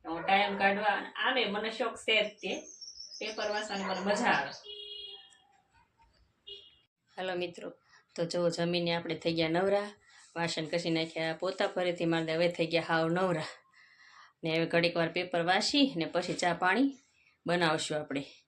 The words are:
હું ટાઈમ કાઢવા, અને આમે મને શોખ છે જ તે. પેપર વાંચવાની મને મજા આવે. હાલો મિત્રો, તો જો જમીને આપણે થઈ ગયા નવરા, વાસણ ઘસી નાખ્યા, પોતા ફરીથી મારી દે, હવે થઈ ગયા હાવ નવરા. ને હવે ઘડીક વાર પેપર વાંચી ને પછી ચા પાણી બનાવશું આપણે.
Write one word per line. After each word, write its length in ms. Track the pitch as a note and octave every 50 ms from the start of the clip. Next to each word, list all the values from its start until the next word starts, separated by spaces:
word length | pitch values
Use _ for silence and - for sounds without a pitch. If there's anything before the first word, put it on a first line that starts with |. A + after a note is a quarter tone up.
| _ E3
હું 140 | D#3+ E3
ટાઈમ 360 | - - G3 G3 G#3 G3+ G3 G3
કાઢવા, 360 | G3 G3 G3 G#3 G#3+ G#3+ A3
અને 180 | - - -
આમે 320 | - - - B3 C4+ B3+ A3
મને 260 | G3 G3+ G#3+ A3 A3+
શોખ 240 | A3+ - B3 A3+ -
છે 300 | - - - A3 G#3+ G#3
જ 40 | G3+
તે. 340 | - - - F#3 C4+ D#4 - - - - - - - - - - - -
પેપર 320 | G#3+ G#3 G#3+ A3 G#3+ G#3
વાંચવાની 340 | G#3 G#3 G#3+ G#3+ G3+ G3 F#3+
મને 160 | F#3+ F#3+ F#3
મજા 260 | F#3+ G3+ G#3 A#3 A#3+
આવે. 240 | G3+ D#3+ - - - - - - - - - - - - - G4+ G4+ G4+ - - - - _ _ _ _ _ _ _ _ - _ _ _ _ - _ _ _ _ _ _ _ _ - G4+ G4+ - - _ _ _ _ _ _ _ _ _
હાલો 180 | F#3+ F#3 F#3 F3+
મિત્રો, 380 | F3+ F3+ F3 E3+ - - - - _ _ _ - - _ _ _
તો 100 | - E3+
જો 260 | E3 - F3 F3 E3+
જમીને 440 | E3 E3+ E3+ E3+ F3 F3 F3 E3+ E3+
આપણે 200 | E3+ E3+ E3 D#3+
થઈ 180 | D#3+ - E3+
ગયા 160 | E3 E3 E3 D#3+
નવરા, 420 | E3 F3 F#3+ G3 G3+ G3+ G#3 G#3 - _ _ - - - - - _
વાસણ 280 | E3 E3+ E3 - E3 D#3+
ઘસી 260 | D#3 - E3+ E3+ F3
નાખ્યા, 440 | E3 D#3+ D#3+ D#3+ - D#3+ D#3+ D#3+ D#3+
પોતા 320 | - F3+ F#3 F#3+ - G#3
ફરીથી 380 | G3 - F#3 F3+ F3+ E3+ E3+ E3+
મારી 220 | E3 E3 E3 D#3+
દે, 80 | D#3+ D#3+
હવે 140 | E3 F3 E3+
થઈ 180 | E3+ - E3+
ગયા 160 | D#3+ E3 E3
હાવ 260 | D#3+ - E3+ E3 E3 E3
નવરા. 340 | E3+ F3+ F#3+ F#3 F3 D#3 C#3+ - - - _ _ _ - - - - _ - - - - - - _ _ -
ને 120 | D#3+ D#3+
હવે 100 | E3 E3
ઘડીક 300 | D#3+ E3+ E3+ E3+ E3+ E3+
વાર 160 | E3+ E3 E3
પેપર 300 | - F3 F3+ F3 - F3
વાંચી 500 | E3 F3 F#3 D4+ D#4 - - D4 C#4 - E3
ને 100 | E3+ D#3+
પછી 280 | D3+ - E3 - - D#3+
ચા 200 | - F#3 F3 E3
પાણી 440 | E3+ F3+ F3+ F#3+ A3+ C#4 C#4 - - _ _ _ _ _ _ _ _ _
બનાવશું 540 | E3+ F3 F3 F3 D#3+ D#3 D#3 - - D#3 D3+
આપણે. 200 | D3 - C#3 C#3 C3+ - - - _